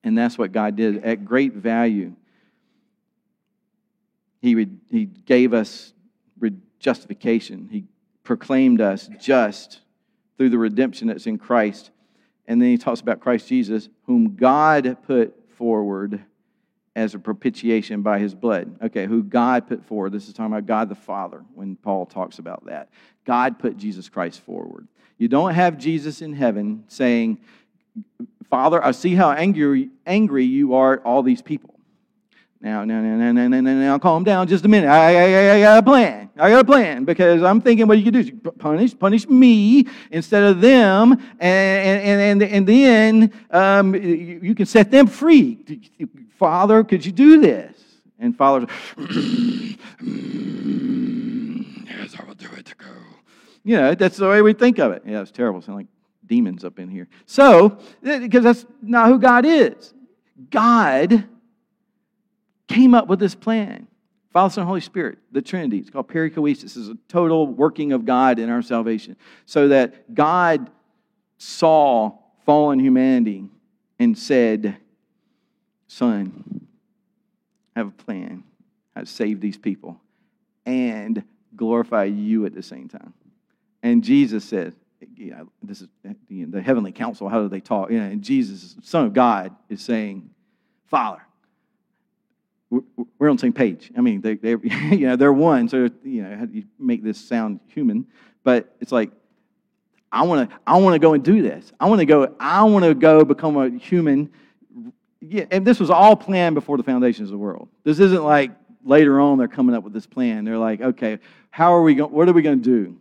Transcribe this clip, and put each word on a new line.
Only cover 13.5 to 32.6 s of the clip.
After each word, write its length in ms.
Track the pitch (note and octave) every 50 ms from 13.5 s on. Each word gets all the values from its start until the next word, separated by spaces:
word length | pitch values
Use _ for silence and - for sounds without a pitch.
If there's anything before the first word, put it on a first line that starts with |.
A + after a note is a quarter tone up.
| B2+ B2+ A#2+ G2+ A2 A2 G#2 _ _ _ _
whom 300 | - B2 A#2+ A2+ A2 G2+ F#2
God 600 | B2 B2+ C3+ D3 D3+ D#3 D#3 D3 C3 B2+ B2+ _ _
put 300 | - C3+ B2 A2+ G#2+ - _ _ _ _ _
forward 680 | A#2+ A#2 A2+ G#2+ G#2 G2+ G2 F#2+ G2+ G2+ G#2 G2+ - _ _ _ _ _ _ _ _ _ _ _ _ _ _
as 180 | A2 A2 G#2+ G#2
a 60 | G2+
propitiation 800 | F2 A2 G#2+ - _ C3 G#2+ - - A#2 A2+ A2 G2+ - G#2+ G#2 G2
by 160 | A2 G#2 G2+
his 140 | G#2 G2+ F#2
blood. 440 | F#2 - A#2 G#2+ F2+ F2+ - - _
Okay, 240 | A#2 A2+ _ A2 F#2+
who 160 | G2+ A2+ A2+
God 460 | G#2 G2+ F#2+ B2 A#2 B2 B2+ B2 A#2+ _
put 160 | B2 - _
forward. 300 | _ A2 G#2+ F#2+ G2 G2
This 140 | G#2 G2+ -
is 60 | G2+
talking 200 | - A2+ G#2+ G#2+
about 120 | G#2+ G2+
God 220 | G2 A2+ G#2+ A2+ G2+
the 80 | G2+
Father 480 | _ _ - F#2+ G2 F#2+ F2 E2+ D#2 C2+ _ _
when 220 | - G2 G2 F#2
Paul 300 | - _ G#2 G2 F#2+ F2+
talks 340 | _ _ G2 F#2 E2+ - -
about 260 | E2 E2 - - _ G1+
that. 220 | - D2+ - _ _ _ _ _ _ _ _ -
God 320 | B2 A#2+ B2 C3 A#2 _
put 180 | - A#2+ - G2+
Jesus 300 | G2+ G#2+ G2 F2+ - -
Christ 320 | _ F#2+ F2+ E2+ - -
forward. 480 | _ - F#2+ - - - - - - _ _ _ _ _ _ _
You 100 | A2+ A#2
don't 260 | B2 C#3+ E3+ F#3+ E3
have 240 | E3+ F3+ F3 D#3+ C#3+
Jesus 440 | B2 D#3 E3 D#3 C#3 D#3 C#3+ -
in 100 | E3 D#3
heaven 540 | D3 C#3 C3+ A#2+ G#2 G#2 G#2 G#2 G#2+ A2 - _
saying, 520 | - - C3+ B2 A#2+ A#2 A2+ A2+ G#2+ - _ _ _ _ _ _ _ _ _ _ _ - G#3 _ _ _ A#2+ - _ _ - _
"Father, 340 | - B2+ C3 D#3 D#3 E3+ -
I 80 | C3+
see 240 | B2+ - - F3 F3+
how 160 | F#3 F#3 D#3
angry, 580 | C#3 D3+ E3 G3 G3 D#3 D3+ C#3+ C#3 C3 C3+ C3 _ _ _
angry 400 | D#3+ F3+ G3+ A3 G3+ C#3 C3+ C3
you 280 | B2+ C3 C#3 C#3+ C3+ B2+
are 180 | C3 C3 C3 C3
at 100 | B2+ -
all 180 | A#2 B2 C#3
these 200 | B2+ C3 B2 A#2+
people. 340 | - - D3 B2+ _ _ _ _ _ _ _ _ _ _ _ _ _ _ _ _ _ _ _ _